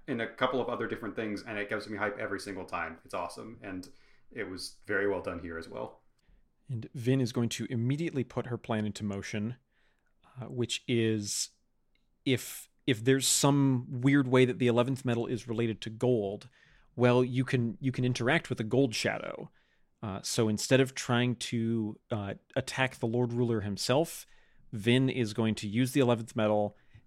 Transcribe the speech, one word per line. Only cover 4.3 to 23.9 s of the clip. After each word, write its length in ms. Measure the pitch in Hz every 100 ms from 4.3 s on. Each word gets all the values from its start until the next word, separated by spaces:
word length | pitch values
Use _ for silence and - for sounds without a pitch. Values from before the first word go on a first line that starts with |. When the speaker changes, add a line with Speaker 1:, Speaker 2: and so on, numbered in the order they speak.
Speaker 1:
it 160 | 120 92
was 280 | 90 - - -
very 220 | 98 101
well 140 | 92
done 180 | 95 87
here 160 | 85 82
as 80 | 80
well. 340 | 58 - - _ _ _ _ _ _ -
Speaker 2:
And 200 | 117 -
Vin 260 | 139 117 135
is 120 | 123
going 160 | 127 117
to 160 | - 113
immediately 540 | 117 120 143 170 139
put 220 | 127 123 123
her 120 | 117
plan 260 | - 107 107
into 180 | -
motion, 520 | 104 98 - 107 110 - _ _ _ _ _ _ _ 127
uh, 60 | -
which 360 | 127 113 - -
is 600 | 117 113 110 101 - - _ _ _ _ _ _ _
if, 440 | 135 123 - - - _ -
if 180 | 110
there's 220 | 120 135 131
some 600 | - 143 143 135 127 127
weird 400 | 123 135 143 127
way 160 | 127
that 140 | 127 -
the 80 | 120
eleventh 380 | 117 120 131
metal 220 | 127 117 117
is 220 | 123 120
related 320 | 110 117 101
to 80 | 110
gold, 580 | 110 127 120 98 104 - _ _ _ _ -
well, 280 | 123 123
you 200 | 123 123
can, 320 | 127 127 117 -
you 120 | 131
can 120 | 123
interact 460 | 127 123 120 160 -
with 100 | 131
a 40 |
gold 300 | 110 123 135
shadow. 560 | 107 107 - - - - _ _ _ _ _
Uh, 180 | 107 95
so 260 | - - 110
instead 320 | 104 - 131
of 140 | 131
trying 400 | - - 120 123 117
to, 640 | - 120 113 113 107 - -
uh, 240 | 107 101 - _ 131
attack 400 | - - 127 -
the 100 | 117
Lord 260 | 120 123
Ruler 300 | 120 120 113
himself, 640 | 104 95 -